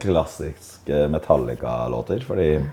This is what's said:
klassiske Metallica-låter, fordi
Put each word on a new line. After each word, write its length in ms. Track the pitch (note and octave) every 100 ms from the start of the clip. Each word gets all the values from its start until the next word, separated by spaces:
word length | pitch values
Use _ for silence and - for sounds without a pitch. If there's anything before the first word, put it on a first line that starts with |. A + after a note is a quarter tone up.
klassiske 1000 | G2+ E2+ D#2 - D2+ C#2+ - - - D2 D2
Metallica-låter, 1120 | D#2 - D2+ A#1+ A#1 B1 A#1 A#1+ A#1+ - G2+ -
fordi 220 | G2 D#2+ D2+ C#2+